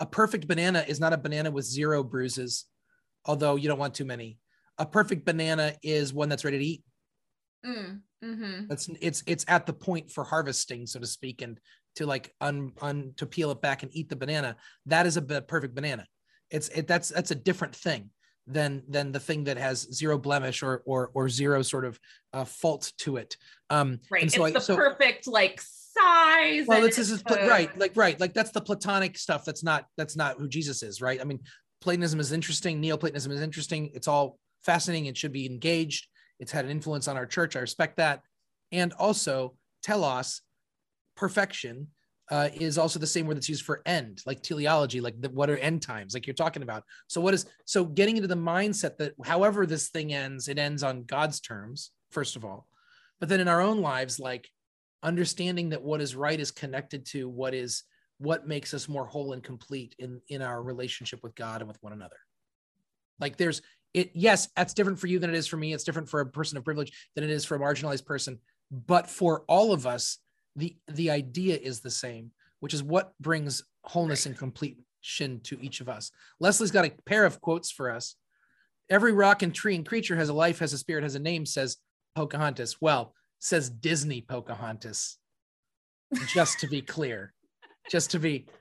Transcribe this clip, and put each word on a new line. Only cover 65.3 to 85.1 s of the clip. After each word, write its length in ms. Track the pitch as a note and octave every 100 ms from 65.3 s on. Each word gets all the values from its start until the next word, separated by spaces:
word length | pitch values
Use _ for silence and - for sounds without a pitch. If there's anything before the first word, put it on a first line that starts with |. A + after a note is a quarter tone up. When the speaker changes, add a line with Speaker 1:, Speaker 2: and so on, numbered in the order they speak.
Speaker 1:
it 60 | E3
is 100 | D#3
for 100 | D#3+
me. 160 | D#3
It's 120 | D3+
different 260 | - D#3+ D3
for 100 | D3+
a 60 | C3
person 320 | C#3+ D3+ C#3+
of 60 |
privilege 280 | B2 D3+ C#3+ - -
than 100 | -
it 60 | D3+
is 140 | D3+ C#3+
for 80 |
a 40 | D3
marginalized 460 | C#3 C#3+ D3+ C#3
person. 340 | - C#3 - B2 _ _ _
But 380 | C3 A#2 F3+ E3+
for 360 | - F3 D#3 -
all 240 | F3 A3
of 140 | F#3 B2
us, 320 | B2 - - _ _ _ -
the, 200 | E3 - -
the 220 | D3+ E3
idea 460 | D3 C3 B2+ F#3 D#3+
is 240 | C3 A#2
the 100 | B2+
same, 420 | - B2+ A2+ A#2 - _ _
which 160 | C#3+
is 80 | D3+
what 300 | C#3+ F3 F#3+ -
brings 420 | D3 D#3+ D3 C3+ - _
wholeness 420 | - F3 E3 C#3 C#3+
Speaker 2:
Right. 60 |
Speaker 1:
and 60 | B2+
completion 1000 | C3 - D3 B2 _ _ - - D3 B2
to 140 | - C3+
each 180 | C3+ -
of 80 | B2
us. 220 | A2 - - - -
Leslie's 320 | E3+ G3+ A3
got 120 | F#3+
a 80 | E3 - -
pair 180 | G#3+
of 160 | G3+ -
quotes 300 | - E3 -
for 200 | - C3
us. 240 | A#2 - - _ _ _ _ _ _ -
"Every 220 | G3 A#3
rock 300 | G#3 G3 G3+
and 120 | F3+
tree 220 | - G#3+ F#3
and 100 | D3+
creature 300 | A3+ A3 E3+
has 120 | D3+
a 60 |
life, 240 | D3 E3 E3
has 140 | E3
a 60 | C#3
spirit, 260 | - D#3
has 100 | C#3+
a 60 | C#3
name," 260 | D3+ E3+ D3+
says 300 | - C3 - _ _ _ -
Pocahontas. 640 | D3+ D3 D3+ B2+ A#2+ -
Well, 340 | D#3 C#3 A#2 _ _ _
says 320 | - F3 B2+
Disney 500 | A#2 D#3+ D#3+ D3+ B2+
Pocahontas, 1000 | - C3 A#2 A#2 A#2 A2+ A2+ G#2 -